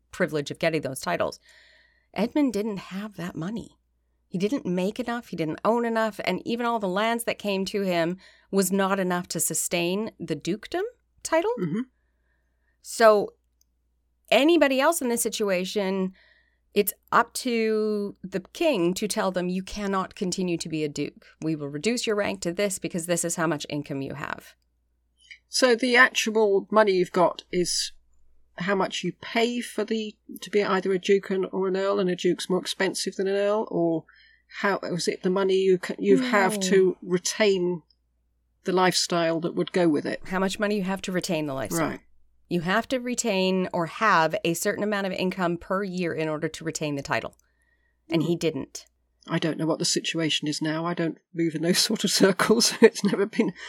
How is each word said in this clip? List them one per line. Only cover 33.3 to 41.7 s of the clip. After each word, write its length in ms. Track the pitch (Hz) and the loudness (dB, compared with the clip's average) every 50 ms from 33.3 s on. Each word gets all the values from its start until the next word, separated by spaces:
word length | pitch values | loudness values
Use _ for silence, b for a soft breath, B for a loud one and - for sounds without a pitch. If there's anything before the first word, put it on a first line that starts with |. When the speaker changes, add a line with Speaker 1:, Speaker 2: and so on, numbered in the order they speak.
| 196 | 0
Speaker 2:
earl, 320 | 202 202 202 208 220 - - | 0 0 0 0 0 -2 -2
or 360 | - 170 170 165 165 - - b b b b b b b b b - - | -2 0 0 0 0 -2 -4 b b b b b b b b b -10 -2
how, 180 | - 202 185 - | 0 0 0 0
was 260 | - - 175 170 - - | -2 -4 -4 -2 -2 -4
it 140 | - - - | -4 -2 -2
the 60 | 185 | 0
money 260 | 185 196 190 190 185 | 0 2 2 2 2
you 220 | 190 190 190 185 | 2 4 4 2
ca-, 180 | 180 - - - - | 2 0 -6 -6 -2
you 200 | - 202 196 - | 4 4 6 6
have 340 | - - 214 202 190 202 214 | 4 2 2 4 4 2 2
Speaker 1:
No. 60 | 202 | 0
Speaker 2:
to 360 | 190 185 202 190 190 180 175 - | 0 4 6 6 6 4 2 -2
retain 800 | - 180 180 180 - - - - 220 202 196 180 175 180 180 156 _ _ _ _ _ _ _ _ _ _ _ _ _ _ _ _ - | -4 -2 -2 -2 -2 -2 0 2 2 4 4 2 2 -2 -2 -4 _ _ _ _ _ _ _ _ _ _ _ _ _ _ _ _ -4
the 80 | 190 | 0
lifestyle 680 | 180 185 185 180 175 - - - 180 170 170 165 165 160 | 2 4 4 4 2 2 -2 0 0 0 0 0 0 0
that 140 | 170 165 - | -2 -4 -2
would 160 | 175 170 - - | -2 -4 0 2
go 160 | 185 175 165 | 2 4 4
with 160 | 147 - - | 4 2 -2
it? 160 | - - - - | -4 -8 -8 -8
Speaker 1:
How 120 | - 185 185 | -4 -2 0
much 180 | 190 190 - - | 0 -2 -2 -2
money 180 | 208 202 208 | -2 0 0
you 60 | 208 180 | 0 0
have 180 | 190 196 190 - | -2 -4 -4 -4
to 80 | 202 | -2
retain 360 | 180 175 - - 170 156 151 | -2 -2 -2 0 -2 -2 -2
the 60 | 143 135 | -4 -4
lifestyle. 360 | 131 110 95 | -6 -6 -4